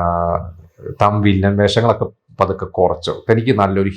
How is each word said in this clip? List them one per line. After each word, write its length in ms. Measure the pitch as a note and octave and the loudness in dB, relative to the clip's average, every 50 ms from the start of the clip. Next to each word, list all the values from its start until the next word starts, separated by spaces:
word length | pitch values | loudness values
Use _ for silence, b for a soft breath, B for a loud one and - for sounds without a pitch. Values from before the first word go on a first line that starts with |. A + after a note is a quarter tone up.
| F2 E2+ E2+ E2+ E2+ E2+ E2+ E2 E2 - - - - - _ - - - - - G#2+ | 0 -2 -2 -2 -2 -2 -4 -4 -6 -10 -16 -20 -20 -20 _ -18 -16 -14 -2 0 0
"താൻ 180 | G2+ G#2+ G#2 | 2 2 2
വില്ലൻ 360 | G2+ G#2 F#2+ F#2+ F#2+ G2+ G2+ | 2 2 2 2 2 2 2
വേഷങ്ങളൊക്കെ 500 | G2+ G#2 G2 - A#2 A2+ A2+ G#2+ - - - - _ _ _ - - | 2 2 2 2 2 2 2 0 0 -4 -8 -8 _ _ _ -4 -2
പതുക്കെ 240 | G2 F#2+ F#2+ - F#2+ | -2 -2 -2 -4 -8
കുറച്ചോ, 600 | F2+ - - F2+ E2+ E2 - - E2+ - - - - | -6 -2 0 0 0 0 -2 -6 -6 -8 -4 0 0
തനിക്ക് 280 | A2+ A#2 A2+ C3 B2+ G#2 | 2 2 2 2 2 2
നല്ലൊരു 320 | G2 F#2+ F#2+ G2 G2 G2 F#2+ | 2 2 2 0 -2 -2 -4